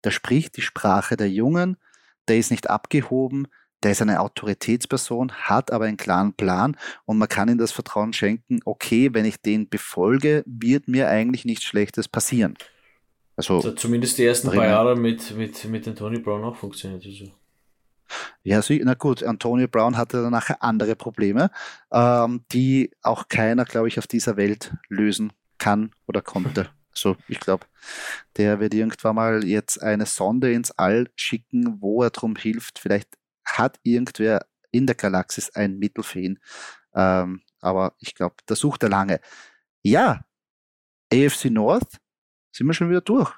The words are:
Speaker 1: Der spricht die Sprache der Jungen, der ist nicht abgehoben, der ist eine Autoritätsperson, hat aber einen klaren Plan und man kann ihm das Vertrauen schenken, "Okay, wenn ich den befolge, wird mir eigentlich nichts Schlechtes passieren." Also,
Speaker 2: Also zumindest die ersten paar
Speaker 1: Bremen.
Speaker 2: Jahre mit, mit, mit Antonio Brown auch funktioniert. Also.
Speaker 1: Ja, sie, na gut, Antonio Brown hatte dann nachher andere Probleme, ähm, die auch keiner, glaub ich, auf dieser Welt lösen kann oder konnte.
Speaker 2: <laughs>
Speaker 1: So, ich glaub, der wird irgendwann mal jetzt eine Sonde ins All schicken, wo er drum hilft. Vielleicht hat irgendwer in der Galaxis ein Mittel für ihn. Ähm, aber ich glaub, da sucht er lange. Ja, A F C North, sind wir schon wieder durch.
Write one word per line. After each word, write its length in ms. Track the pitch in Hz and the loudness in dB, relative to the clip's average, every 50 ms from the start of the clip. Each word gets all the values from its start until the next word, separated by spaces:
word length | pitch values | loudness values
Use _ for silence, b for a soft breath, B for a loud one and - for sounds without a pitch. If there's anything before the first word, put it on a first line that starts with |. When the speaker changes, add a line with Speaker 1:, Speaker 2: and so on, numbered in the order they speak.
| - | -2
Speaker 1:
Der 80 | 107 | -2
spricht 460 | - - - - 120 151 160 - - | -4 -2 -2 2 2 2 0 -2 -8
die 40 | - | -8
Sprache 560 | - - _ - - 104 92 101 - - 120 | -8 -8 _ -2 2 2 2 2 2 0 -2
der 120 | - 107 98 | 0 0 -2
Jungen, 480 | 95 104 113 135 165 175 180 185 180 b b b b b b b b b _ | 0 0 2 2 2 2 0 0 -4 b b b b b b b b b _
der 100 | - 113 | 2 2
ist 140 | 117 113 - | 2 4 0
nicht 180 | 123 - - - | -2 -2 0 -2
abgehoben, 800 | 104 107 - _ - 147 123 - 127 131 131 127 135 139 139 b b b b b b _ | -2 -2 -2 _ 0 0 0 0 -2 -2 0 -2 -2 -6 -6 b b b b b b _
der 100 | - 104 | 0 0
ist 100 | 101 - | 2 2
eine 180 | 113 104 101 80 | 2 2 2 2
Autoritätsperson, 1120 | 95 104 _ - - 107 98 _ - - 113 120 - - 139 127 - - 120 117 131 127 | 0 -2 _ -8 -6 -6 -6 _ -2 -2 -2 -2 -2 -4 -4 -4 -4 -4 -4 -4 -4 -4
hat 400 | - - - - - 123 131 - | -6 -8 -2 0 0 0 2 0
aber 140 | 120 113 110 | -2 -2 0
einen 100 | 110 107 | -2 -4
klaren 380 | 92 - 101 92 90 98 101 - | -4 -2 0 2 2 2 0 0
Plan 420 | - 101 92 90 92 107 143 147 B B B B B B | 0 -2 0 2 2 0 0 -2 B B B B B B
und 120 | - 110 | -2 0
man 120 | 110 107 - | 2 2 0
kann 180 | - 104 101 | 0 0 2
ihm 100 | 117 120 | 2 2
das 140 | 117 113 110 | 2 0 -2
Vertrauen 400 | - - - - - 104 104 113 | -4 -8 -10 -6 -4 -2 -2 -2
schenken, 480 | 110 - 110 101 110 113 _ _ 123 113 - | -2 -2 0 0 -2 -2 _ _ -4 -4 -2
"Okay, 480 | 113 107 _ - - 117 113 131 139 117 | -6 -8 _ -2 2 4 4 4 4 2
wenn 100 | 113 107 | 2 0
ich 180 | 110 - - | 0 -2 -2
den 280 | - 110 104 107 104 - | -2 0 0 0 -2 -2
befolge, 760 | - 101 - - - 90 90 104 127 135 139 151 151 151 143 | -6 -8 -6 -6 -2 0 2 2 2 4 4 2 2 2 0
wird 440 | - 123 113 117 117 135 143 _ - | -4 -10 -2 2 2 2 2 _ 0
mir 180 | 123 131 131 | 0 2 2
eigentlich 380 | - 95 107 113 123 127 - - | 2 2 2 2 0 -2 -2 -4
nichts 180 | 120 113 - - | -6 -6 -4 -6
Schlechtes 460 | - - 104 104 - - - 110 - | -2 0 0 0 0 -2 -6 -6 -4
passieren." 460 | - 110 - - 127 120 107 80 - B B B B B B B B B B _ _ _ _ _ _ | -4 -4 -2 0 2 2 2 0 -2 B B B B B B B B B B _ _ _ _ _ _
Also, 180 | - 85 - 95 | -8 -2 2 2
Speaker 2:
Also 160 | 85 - 113 | 2 2 0
zumindest 460 | 113 - - 117 120 120 123 120 - | -4 -4 -2 0 0 0 0 -2 0
die 80 | - 120 | 2 4
ersten 220 | 120 120 120 - | 4 4 2 0
paar 100 | - 92 | 2 2
Speaker 1:
Bremen. 140 | 104 110 107 | 4 4 4
Speaker 2:
Jahre 240 | 104 107 117 123 123 | 4 4 4 4 2
mit, 340 | 120 117 117 113 113 - - 107 | 2 2 0 -2 -2 -8 -12 -8
mit, 280 | 110 113 107 - - - | -6 -6 -8 -8 -12 -10
mit 220 | 110 113 107 - | -8 -8 -8 -8
Antonio 320 | 113 107 - 104 107 117 113 | -10 -10 -8 -8 -6 -6 -6
Brown 240 | 117 107 104 104 107 | -4 -4 -4 -4 -6
auch 140 | 117 120 | -8 -8
funktioniert. 480 | - - 98 95 - - 98 95 90 92 | -10 -14 -14 -12 -12 -12 -12 -12 -14 -16
Also. 260 | 101 98 98 101 95 - _ _ _ _ _ _ _ _ _ _ _ _ _ _ B B B B B B B _ | -18 -18 -18 -20 -20 -20 _ _ _ _ _ _ _ _ _ _ _ _ _ _ B B B B B B B _
Speaker 1:
Ja, 180 | 92 101 107 | 2 2 2
sie, 200 | 101 - 147 156 - | 4 2 2 2 4
na 120 | 127 127 | 2 2
gut, 280 | - - 147 123 - - | 2 0 0 0 0 -2
Antonio 440 | 117 113 104 - 117 120 123 127 | -4 -4 -2 -2 0 2 2 2
Brown 300 | 123 - 117 113 120 120 | 2 2 2 2 2 2
hatte 240 | 120 120 - - 123 | 0 -2 -2 -2 -2
dann 100 | 117 120 | -2 0
nachher 320 | 120 117 - - 143 - - | 0 -2 0 -2 -4 -2 0
andere 320 | 117 110 107 107 107 110 | 0 0 2 0 0 -2
Probleme, 560 | _ - 117 - - 107 98 101 123 170 190 B B B B B B B B | _ -6 -10 -4 0 0 2 2 2 2 2 B B B B B B B B
ähm, 520 | - 117 120 120 120 120 117 117 120 120 _ _ | 2 4 4 4 4 4 2 0 -2 -6 _ _
die 400 | - 123 131 131 131 135 127 - _ _ | 0 2 2 4 4 2 2 0 _ _
auch 260 | - 113 113 - - | -2 -2 -2 -2 -4
keiner, 380 | _ - 110 110 110 117 123 123 | _ 0 0 2 2 2 2 0
glaub 200 | - - 113 113 | 0 0 0 0
ich, 140 | 117 - 123 | 0 -2 -4
auf 80 | - | -6
dieser 280 | - - 113 - 123 104 | -2 -4 -2 0 0 0
Welt 380 | 101 101 101 104 - - - - - - | 2 2 0 0 -4 -6 -12 -12 -14 -12
lösen 460 | _ 101 98 107 104 95 104 107 107 _ _ _ _ _ | _ -2 0 0 0 0 -2 -4 -6 _ _ _ _ _
kann 340 | _ - 107 104 107 110 110 _ _ _ | _ 0 2 2 2 0 -4 _ _ _
oder 140 | - - 101 | -4 -4 -4
konnte. 480 | - - - 101 92 - 143 101 92 - _ | -4 -4 -6 -4 -4 -2 -2 -4 -4 -4 _
Speaker 2:
<laughs> 60 | _ _ _ | _ _ _
Speaker 1:
So, 240 | _ - - 101 92 _ _ - | _ -2 0 0 0 _ _ -12
ich 100 | - - | -12 -8
glaub, 280 | - - 95 92 - _ B B B B B B B B B B B B _ | -2 -2 -2 -2 -4 _ B B B B B B B B B B B B _
der 240 | - 104 104 104 101 | 2 2 2 2 2
wird 140 | 107 107 104 | 0 0 0
irgendwann 420 | 107 110 113 107 - - 110 107 | 0 0 0 -4 -2 -2 0 2
mal 300 | 113 113 113 110 107 104 | 2 2 2 2 0 0
jetzt 360 | 87 104 104 - - - - | 2 0 0 0 -4 -8 -4
eine 240 | - 110 107 104 107 | -2 0 0 0 0
Sonde 460 | - - - 98 98 117 127 127 127 | -4 -2 -2 -2 0 0 2 2 2
ins 200 | 120 120 123 - | 0 0 -2 -4
All 360 | - - 92 92 104 117 123 - _ | -2 0 2 2 2 2 0 -2 _
schicken, 640 | - - - - 110 _ _ - 120 120 120 110 101 | -10 -6 -6 -6 -6 _ _ -2 0 0 0 -2 -4
wo 220 | 101 98 107 120 123 | -4 -2 0 2 0
er 60 | 113 | 0
drum 260 | - - - 113 107 | 0 -4 -6 -6 -6
hilft. 440 | - - 110 110 117 - - _ - | -4 -4 -4 -4 -4 -8 -12 _ -10
Vielleicht 280 | - 98 101 101 - _ - _ _ _ _ _ _ | -2 -2 -2 -2 -2 _ -20 _ _ _ _ _ _
hat 340 | - - - 113 139 - _ _ | -6 -2 0 0 0 -2 _ _
irgendwer 640 | 120 120 117 123 - - - 110 110 107 98 - _ _ _ _ _ | 0 0 0 0 -4 -4 -2 0 2 2 0 -2 _ _ _ _ _
in 140 | - 123 135 | 0 2 2
der 100 | 139 117 | 2 0
Galaxis 560 | - - 101 92 92 92 - - - - - | 0 -2 0 0 0 -2 -2 -8 -10 -10 -8
ein 260 | _ - 104 98 95 | _ -2 -2 -2 -2
Mittel 260 | 98 101 104 _ 113 107 | -2 -4 -4 _ -6 -10
für 160 | - - 92 | -8 -8 -6
ihn. 200 | 92 92 95 _ B B B B B B B B B B _ | -6 -6 -6 _ B B B B B B B B B B _
Ähm, 480 | 98 95 92 92 92 90 90 92 95 _ _ _ _ | 2 4 4 4 2 0 -2 -6 -10 _ _ _ _
aber 320 | - 90 95 95 95 92 _ _ | -2 -2 0 0 0 -2 _ _
ich 160 | - - - | -16 -16 -6
glaub, 240 | - - 87 _ _ _ | -4 -4 -4 _ _ _
da 80 | - 110 | -4 -4
sucht 280 | - - 147 - - 123 | 0 0 -2 0 0 0
er 60 | 107 | 2
lange. 320 | 98 98 95 98 87 - B B B B B B B B B B _ _ | 2 2 2 0 -2 -2 B B B B B B B B B B _ _
Ja, 440 | _ 104 117 151 262 214 120 - - _ _ _ _ _ _ _ _ _ _ _ _ _ _ _ _ _ 117 | _ 4 4 6 4 2 0 -2 -8 _ _ _ _ _ _ _ _ _ _ _ _ _ _ _ _ _ 4
A 20 | |
F 220 | 127 143 143 - | 4 4 4 2
C 120 | - - 131 | 0 -2 0
North, 480 | 113 110 104 120 175 247 - _ - - _ _ _ _ _ _ _ _ _ _ | 2 2 4 4 2 2 0 _ -10 -20 _ _ _ _ _ _ _ _ _ _
sind 160 | - - 127 | -8 -2 -2
wir 60 | 147 165 | -2 0
schon 160 | - 175 170 | 0 0 2
wieder 120 | 180 180 | 2 0
durch. 300 | - - 220 277 165 - - | 2 2 2 2 2 0 -4